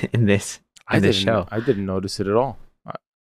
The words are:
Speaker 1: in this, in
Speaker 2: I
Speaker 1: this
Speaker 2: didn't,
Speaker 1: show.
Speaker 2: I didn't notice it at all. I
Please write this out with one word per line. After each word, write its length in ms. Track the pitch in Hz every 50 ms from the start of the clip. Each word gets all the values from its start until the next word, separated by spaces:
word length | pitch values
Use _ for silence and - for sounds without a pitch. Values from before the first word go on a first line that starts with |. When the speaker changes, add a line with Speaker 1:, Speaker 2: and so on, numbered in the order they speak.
| - - -
Speaker 1:
in 120 | 120 117
this, 320 | 101 101 101 - - - - _ _ _ - _ -
in 60 | 107 104
Speaker 2:
I 20 |
Speaker 1:
this 180 | 98 - 113 95
Speaker 2:
didn't, 80 | 98
Speaker 1:
show. 220 | 107 113 104 90 -
Speaker 2:
I 80 | 104 110
didn't 260 | 117 139 120 98 98
notice 340 | 95 95 95 95 95 - -
it 80 | 101 95
at 80 | 104
all. 220 | 113 131 135 113 - - - _ _ _
I 80 | - - - - _ _ _ _